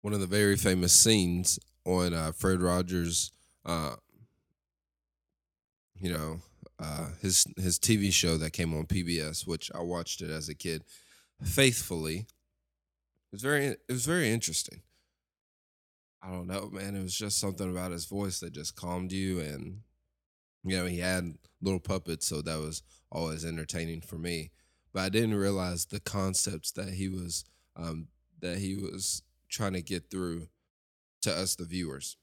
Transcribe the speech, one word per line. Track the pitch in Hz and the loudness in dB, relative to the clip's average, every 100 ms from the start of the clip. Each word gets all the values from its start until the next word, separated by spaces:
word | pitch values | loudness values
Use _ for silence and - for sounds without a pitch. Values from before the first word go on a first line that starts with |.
One | 104 | 0
of | 104 | 0
the | 92 | 4
very | 101 104 98 | 6 6 6
famous | 104 92 90 | 6 4 8
scenes | - 113 110 90 87 90 - - _ | 8 10 8 6 4 2 0 -4 _
on, | - 90 87 | 0 2 2
uh, | 85 80 | 2 -2
Fred | - 95 92 | 0 2 4
Rogers', | 90 90 90 90 85 85 - _ _ _ - | 4 4 2 0 0 0 -2 _ _ _ -4
uh, | 85 78 55 _ _ - _ _ _ _ _ _ _ _ _ _ _ _ _ _ _ _ 90 | -2 -2 -6 _ _ -20 _ _ _ _ _ _ _ _ _ _ _ _ _ _ _ _ -6
you | 95 | -4
know, | 85 78 82 - _ - - | -2 -4 -6 -12 _ -20 -12
uh, | 80 76 80 82 | -8 -6 -8 -4
his, | 95 90 - - | 2 4 4 2
his | 92 85 | 0 2
T | - 110 | 4 4
V | 98 | 6
show | 87 87 80 | 4 4 2
that | 80 | 0
came | - 82 | -2 -2
on | 80 76 | -2 0
P | 98 | -2
B | 85 82 | 0 -2
S, | 76 80 - | -2 -6 -4
which | 82 - | -6 -6
I | - | -6
watched | 87 87 85 - | -4 -4 -4 -8
it | 82 | -6
as | 78 76 | -6 -6
a | |
kid | 73 90 80 - - - - _ _ | -8 -6 -6 -8 -20 -20 -20 _ _
faithfully. | 92 110 135 117 - 85 78 85 | -2 6 6 6 -2 -4 -2 -4
It | 110 _ _ _ _ _ _ _ _ _ _ | -8 _ _ _ _ _ _ _ _ _ _
was | 98 | -6
very, | 131 147 139 | 0 2 2
it | - - | -2 -4
was | 127 123 | -2 2
very | 175 127 | 2 4
interesting. | 113 92 80 - - - _ _ _ _ _ _ _ _ _ _ _ _ _ | 2 0 -2 -4 -10 -20 _ _ _ _ _ _ _ _ _ _ _ _ _
I | 92 | -10
don't | 92 90 | -8 -4
know, | 98 104 | -6 -6
man. | 95 98 98 | -8 -6 -4
It | |
was | 92 | -4
just | - 104 98 | -4 -2 0
something | 101 90 92 | -2 -2 -2
about | 90 90 | -2 -4
his | 85 85 | -6 -6
voice | 98 101 90 | -4 -4 -4
that | 85 | -8
just | 71 80 | -8 -8
calmed | - 87 90 92 | -8 -6 -4 -4
you. | 95 95 90 | -2 -2 -2
And, | 76 71 - 98 - _ _ _ _ _ _ _ | -4 -6 -8 -12 -16 _ _ _ _ _ _ _
you | 90 92 | -2 0
know, | 90 | 0
he | 87 | 0
had | 90 92 87 78 _ _ | 0 0 -2 -10 _ _
little | 98 95 | 0 0
puppets, | - 95 - 80 - | 0 -4 -2 -4 -2
so | 78 | -4
that | 80 78 | -4 -4
was | 78 80 - - _ | -4 -8 -12 -20 _
always | 85 82 80 | -6 -4 -4
entertaining | 82 82 78 85 82 82 | -6 -6 -6 -4 -4 -6
for | - 82 | -10 -6
me. | 85 85 80 _ _ _ _ | -4 -4 -6 _ _ _ _
But | 95 | -2
I | 95 | 2
didn't | 104 113 | 2 4
realize | 104 98 98 90 85 | 2 2 2 0 -2
the | - 101 | -4 -6
concepts | - 101 95 92 - 85 - | -4 0 0 0 -2 -4 -6
that | - 95 | -6 -6
he | 92 95 | -4 -4
was, | 92 87 85 - _ _ - | -4 -4 -6 -8 _ _ -10
um, | 82 80 80 _ _ - | -6 -6 -10 _ _ -10
that | 87 90 | -6 -4
he | 98 | -4
was | 98 98 92 95 - _ _ _ | -4 -6 -6 -4 -4 _ _ _
trying | - 104 | -2 -2
to | 92 | -2
get | 80 92 - | -2 -6 -4
through | 95 90 85 85 _ _ _ _ _ _ _ | -6 -4 -4 -8 _ _ _ _ _ _ _
to | - | -2
us, | 82 95 - | 0 -2 -2
the | |
viewers. | 85 92 82 69 - - | -4 -4 -4 -6 -10 -14